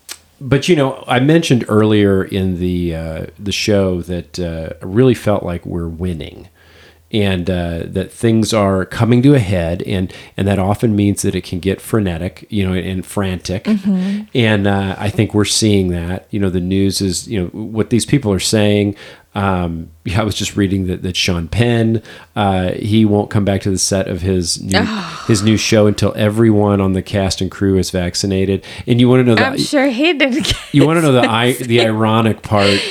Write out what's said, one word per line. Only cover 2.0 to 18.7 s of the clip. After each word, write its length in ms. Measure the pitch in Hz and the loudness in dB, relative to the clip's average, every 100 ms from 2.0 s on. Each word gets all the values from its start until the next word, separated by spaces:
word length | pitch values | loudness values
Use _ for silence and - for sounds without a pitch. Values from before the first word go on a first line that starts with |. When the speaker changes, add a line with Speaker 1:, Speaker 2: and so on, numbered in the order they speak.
| 101 95 | 4 2
Speaker 1:
in 360 | 92 98 95 87 | 0 -2 -2 -2
the, 360 | 90 90 85 80 | -2 -2 -2 -4
uh, 300 | 82 80 87 - | -6 -8 -10 -10
the 140 | 101 | -8
show 500 | - - 101 95 90 | -4 0 2 2 -2
that, 380 | 85 87 - - | -4 -8 -8 -8
uh, 300 | 87 82 80 - | -6 -6 -10 -12
I 40 | 92 | -4
really 280 | 101 131 | 2 2
felt 300 | 117 - 101 | 2 0 -2
like 200 | 90 87 | -2 -8
we're 240 | 98 90 82 | -6 -6 -6
winning. 600 | 80 90 80 - - 85 _ _ - - _ - | -6 -6 -6 -10 -16 -20 _ _ -20 -20 _ -6
And, 380 | 110 101 92 87 | -2 0 0 -2
uh, 340 | 90 85 85 85 | -2 -2 -6 -6
that 260 | 92 92 | -6 -6
things 400 | - 117 113 104 | -2 2 2 2
are 340 | 110 98 95 90 | 2 2 0 -2
coming 360 | - 113 123 | 0 2 4
to 120 | 135 143 | 6 4
a 40 | |
head, 440 | 92 95 82 90 | 2 0 -2 -4
and, 280 | - 98 92 - - - | -4 -4 -4 -8 -14 -4
and 100 | 98 | 0
that 100 | 98 | 2
often 380 | 95 104 120 104 | 0 0 0 2
means 260 | 101 101 | 2 0
that 140 | 101 92 | -2 -4
it 80 | |
can 160 | - 92 | -6 -4
get 220 | 92 95 | -4 -4
frenetic, 680 | - 113 98 82 87 - - | -2 -2 -2 -4 -6 -8 -8
you 180 | 104 95 | -2 0
know, 60 | |
and 320 | 92 87 92 - | -2 -4 -6 -6
frantic. 600 | - 95 90 - 92 - | -4 -4 -4 -6 -6 -2
Speaker 2:
Mm-hmm. 580 | 214 196 185 190 202 214 | -2 0 -2 -2 -6 -4
Speaker 1:
And, 320 | 127 110 107 101 | 0 2 2 2
uh, 280 | 98 95 - | 0 -2 -4
I 120 | 104 | -4
think 240 | - 104 104 | -2 0 2
we're 100 | 98 | 0
seeing 440 | - 107 101 92 | 0 2 2 2
that. 380 | 87 85 95 - | -2 -4 -8 -8
You 80 | 107 | -4
know, 100 | 98 | -2
the 100 | 90 | -2
news 400 | 87 98 98 90 | 0 0 0 0
is, 280 | 98 85 - | -2 -4 -6
you 140 | 107 | -6
know, 60 | 87 | -4
what 440 | 95 107 110 98 | -8 -8 -4 0
these 160 | 117 - | 0 2
people 240 | 147 110 | 0 2
are 80 | 92 | -2
saying. 560 | - 110 104 | 0 2 2